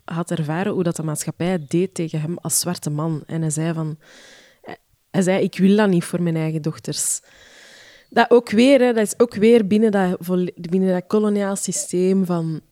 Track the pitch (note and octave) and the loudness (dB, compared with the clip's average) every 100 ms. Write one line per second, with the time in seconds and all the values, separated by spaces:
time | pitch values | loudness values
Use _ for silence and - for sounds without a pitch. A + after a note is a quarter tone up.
0 | - E3 E3+ E3 D3+ D#3+ G#3 F3 F3 E3 | -10 -8 -4 -4 -4 -4 -2 -2 -2 -4
1 | D#3 D3+ - - E3+ F#3 C#3+ E3+ F#3 - | -6 -6 -8 -6 -4 -4 -2 -2 -2 -4
2 | D#3+ D#3 D3+ F3 E3 - F3 E3+ D#3 D3 | -6 -6 -6 -6 -4 -4 -4 -6 -6 -4
3 | D#3+ D#3 - E3 D#3+ D3+ E3 D#3+ D#3 D3+ | -4 -6 -6 -4 -4 -2 -4 -4 -6 -10
4 | _ - - - _ _ - - _ _ | _ -20 -20 -20 _ _ -20 -20 _ _
5 | _ - F3+ F#3+ F#3+ - F#3+ G#3 G#3 F3 | _ 0 2 2 0 2 4 4 4 2
6 | - E3+ E3+ D#3+ D#3+ D#3 D#3 - - D3 | 0 -4 -2 -2 -2 -4 -6 -8 -8 -6
7 | - - - _ - - - - - - | -4 -6 -10 _ -20 -20 -20 -20 -20 -20
8 | _ A#3 A#3 A#3+ A#3+ G#3+ B3+ C#4 B3 A3+ | _ 0 4 4 4 4 6 6 4 2
9 | G#3 - A#3+ G#3 A3 A#3+ F#3+ G#3+ A3 G3+ | -2 0 0 4 6 6 4 2 2 2
10 | F3+ F#3 F3 F#3 F3+ - E3+ F#3 F#3+ F3+ | 0 -2 -2 -2 -2 -6 -2 0 2 0
11 | F3+ G#3+ G#3+ G3+ G3 G3 - E3+ - F3+ | 0 0 2 0 -2 -4 -6 -6 -4 0
12 | F#3 F#3+ F3+ F3 E3 D#3 - | 2 2 0 -2 -4 -6 -12